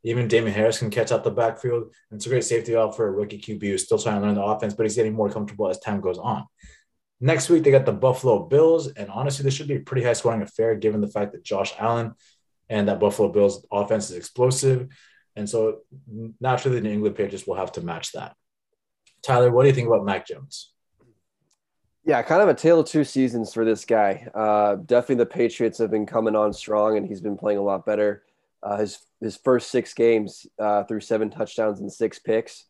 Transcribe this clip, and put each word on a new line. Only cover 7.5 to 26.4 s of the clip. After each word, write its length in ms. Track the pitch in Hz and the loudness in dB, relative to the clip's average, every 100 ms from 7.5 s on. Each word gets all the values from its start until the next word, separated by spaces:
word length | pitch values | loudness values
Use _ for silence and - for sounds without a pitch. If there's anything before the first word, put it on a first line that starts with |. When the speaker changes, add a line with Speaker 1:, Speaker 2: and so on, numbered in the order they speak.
| 170 | 4
Speaker 1:
they 80 | 139 | 6
got 160 | 135 135 | 6 4
the 60 | |
Buffalo 480 | 104 131 - 196 104 | 0 0 2 2 2
Bills. 440 | - 143 160 165 143 | 4 4 6 4 0
And 200 | - 101 | -10 -10
honestly, 360 | 110 139 135 | -6 -4 -2
this 100 | 135 | -2
should 140 | 131 143 | -2 -4
be 80 | 139 | -6
a 40 | |
pretty 220 | - 131 | -4 -2
high 80 | 120 | 0
scoring 280 | 113 120 113 | 0 0 -2
affair 320 | 104 - 113 | -4 -2 0
given 260 | 107 110 107 | 2 0 0
the 60 | 104 | -4
fact 260 | 104 101 | -4 -6
that 120 | - | -6
Josh 280 | - 101 95 - | -6 -4 -4 -4
Allen 360 | 110 117 113 - _ _ _ _ _ | -2 -2 -4 -10 _ _ _ _ _
and 200 | 107 101 | -2 0
that 100 | 92 | 2
Buffalo 300 | 104 98 101 | 0 2 2
Bills 360 | 104 101 98 _ | 4 2 2 _
offense 400 | 101 101 110 101 | -4 0 -2 -2
is 60 | 90 | -10
explosive. 720 | - - 123 131 135 127 127 - _ _ _ - | -14 0 0 2 0 0 -4 -16 _ _ _ -10
And 120 | 104 | -4
so 300 | 117 110 110 _ 135 - 110 113 110 | 0 -2 -2 _ -20 -18 -14 -14 -6
naturally, 400 | 127 123 139 123 | -2 0 0 -2
the 20 | 107 | -2
New 60 | |
England 200 | 104 107 92 | -2 -2 -2
Patriots 300 | 101 98 - | -6 -6 -8
will 80 | |
have 180 | 92 92 | -6 -6
to 80 | - | -8
match 320 | 85 80 - | -10 -10 -10
that. 220 | - - _ _ _ _ _ _ _ _ _ | -12 -16 _ _ _ _ _ _ _ _ _
Tyler, 280 | - 123 123 | 0 4 6
what 100 | 120 | 6
do 60 | 139 | 6
you 60 | |
think 120 | 131 117 | 4 2
about 180 | 110 | 2
Mac 220 | 101 95 - | 2 -4 -4
Jones? 460 | - 139 - - _ _ _ 123 107 _ _ _ _ _ _ _ _ | -16 -14 -18 -20 _ _ _ _ _ _ _ _ _ _ _ _ _
Speaker 2:
Yeah, 160 | - 131 | 0 0
kind 200 | 117 180 | 4 4
of 60 | 202 | 4
a 60 | |
tale 260 | - 160 170 | 4 6 4
of 80 | 156 | 4
two 160 | 156 | 0
seasons 500 | 139 135 127 120 107 | 0 0 0 0 -6
for 100 | 113 | 0
this 200 | 113 110 | 0 0
guy. 420 | - 113 101 92 117 | 0 2 2 0 -8
Uh, 400 | - 107 107 104 | -2 2 4 2
definitely 480 | 101 85 120 120 127 | 0 2 2 2 0
the 40 | 117 | 0
Patriots 520 | - 117 - 113 - | 2 -2 0 -2 0
have 140 | 113 | -2
been 140 | 107 104 | -2 -2
coming 280 | 117 110 | 0 0
on 180 | 107 | 2